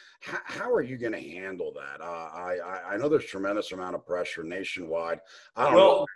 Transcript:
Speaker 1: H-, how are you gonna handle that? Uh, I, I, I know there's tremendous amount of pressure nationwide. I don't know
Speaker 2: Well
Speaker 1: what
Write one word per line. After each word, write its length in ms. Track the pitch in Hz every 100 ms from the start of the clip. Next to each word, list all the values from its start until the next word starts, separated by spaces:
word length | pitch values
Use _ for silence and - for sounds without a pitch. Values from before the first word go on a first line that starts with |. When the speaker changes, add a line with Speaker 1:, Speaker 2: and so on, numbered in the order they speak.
| - _ -
Speaker 1:
H-, 80 | 202 -
how 260 | - 240
are 80 | 220
you 160 | 127 127
gonna 240 | 117 113
handle 540 | 107 90 95 90 76
that? 280 | 71 69 71
Uh, 280 | 85 85 80
I, 240 | 82 90 90
I, 300 | 87 95 87
I 20 | 104
know 140 | 147
there's 160 | 147 -
tremendous 460 | 95 98 104 -
amount 220 | 92 90
of 120 | 87 -
pressure 360 | 90 87 -
nationwide. 800 | 80 92 92 95 80 82 82 82 - - -
I 100 | 110
don't 100 | 143
know 40 | 175
Speaker 2:
Well 200 | 190 -
Speaker 1:
what 80 | 147